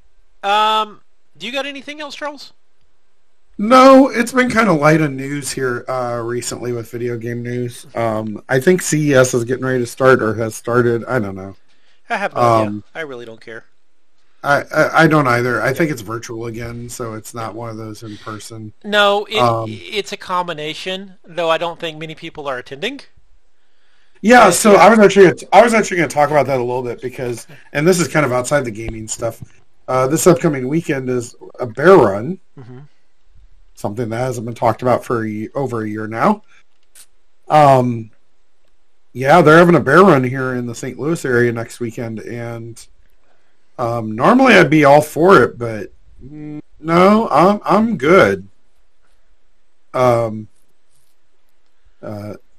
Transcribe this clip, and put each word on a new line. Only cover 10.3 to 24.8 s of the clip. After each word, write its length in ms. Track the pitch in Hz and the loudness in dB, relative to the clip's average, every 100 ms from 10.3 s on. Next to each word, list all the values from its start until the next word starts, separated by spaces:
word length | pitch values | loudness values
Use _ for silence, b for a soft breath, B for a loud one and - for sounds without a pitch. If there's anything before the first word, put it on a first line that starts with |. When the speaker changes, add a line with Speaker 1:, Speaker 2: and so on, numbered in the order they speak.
| 107 | -4
Speaker 2:
has 180 | 113 | -6
started. 500 | - - 120 120 117 | -8 -4 0 0 -2
I 140 | 107 127 | -4 -6
don't 160 | 101 | -6
know. 200 | 95 95 98 - - - - - | -10 -16 -18 -20 -20 -20 -20 -10
Speaker 1:
I 80 | - | -6
have 180 | 202 | -6
no 60 | - | -2
idea. 260 | 120 113 107 | 2 2 0
Speaker 2:
Um, 160 | 104 98 | -6 -14
Speaker 1:
I 80 | 160 | -16
really 240 | 160 123 117 | -14 -14 -18
don't 140 | 110 | -20
care. 260 | - 113 - - - - - - - - | -18 -20 -20 -20 -20 -20 -20 -20 -20 -8
Speaker 2:
I, 200 | 139 143 - | -2 -2 -2
I, 280 | 151 151 135 | -2 0 2
I 40 | 160 | 4
don't 220 | 156 135 | 4 2
either. 320 | 120 123 117 | 0 -2 -4
I 140 | 110 | -4
think 160 | 135 165 | -2 -4
it's 100 | 135 | -6
virtual 460 | 98 113 - 113 117 | -10 -12 -12 -12 -12
again, 420 | 113 117 120 120 | -12 -12 -14 -14
so 240 | - 117 | -12 -12
it's 220 | 110 107 | -12 -14
not 200 | 117 113 | -12 -12
one 140 | 107 117 | -12 -14
of 80 | 110 | -14
those 260 | 110 107 | -14 -16
in 140 | 110 104 | -18 -18
person. 560 | - 107 - 113 110 - | -16 -16 -16 -18 -18 -16
Speaker 1:
No, 440 | 214 208 202 202 214 | -6 0 0 0 -4
it, 100 | 220 | -2
Speaker 2:
Um, 300 | 120 113 110 | 0 0 -6
Speaker 1:
it's 440 | 110 - 208 196 | -12 -12 -10 -10
a 40 | 202 | -12
combination, 1000 | - 180 175 160 151 151 - 190 196 180 | -8 -8 -6 -8 -10 -10 -10 -10 -12 -20
though 280 | - 165 165 | -14 -6 -2
I 80 | 160 | -2
don't 200 | 170 160 | -4 -8
think 200 | 170 156 | -12 -12
many 160 | 160 | -14
people 340 | 156 165 156 143 | -14 -16 -12 -10
are 80 | 127 | -10
attending. 460 | 123 139 202 277 - - - - - - - - - - - - | -12 -10 -10 -10 -16 -20 -20 -20 -20 -20 -20 -20 -20 -20 -20 -4
Speaker 2:
Yeah, 240 | 196 240 214 | 4 6 6
Speaker 1:
But, 60 | |
Speaker 2:
so 200 | 170 220 | 4 4
Speaker 1:
yeah. 60 | |
Speaker 2:
I 100 | 196 | 6